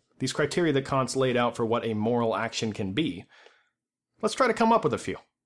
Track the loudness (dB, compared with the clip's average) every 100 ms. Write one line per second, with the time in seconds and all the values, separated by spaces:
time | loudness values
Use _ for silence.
0 | _ -8 -4 -2 0 2 2 2 0 0
1 | 0 2 2 2 0 0 0 0 0 0
2 | 0 2 0 0 -2 -4 -4 -4 -4 -2
3 | -2 -4 -14 -20 -20 _ _ _ _ _
4 | _ _ -4 0 0 2 4 4 2 -2
5 | -4 -10 -12 _